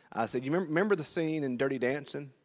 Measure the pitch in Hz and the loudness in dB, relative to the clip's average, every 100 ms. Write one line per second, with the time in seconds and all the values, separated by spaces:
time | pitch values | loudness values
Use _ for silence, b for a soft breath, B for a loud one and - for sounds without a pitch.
0 | b - 113 123 131 170 170 156 208 185 | b -2 0 0 0 0 2 2 4 2
1 | 147 - 160 156 139 123 135 131 123 143 | 0 -2 0 0 -2 0 0 2 2 0
2 | 143 143 139 - | -4 -8 -10 -16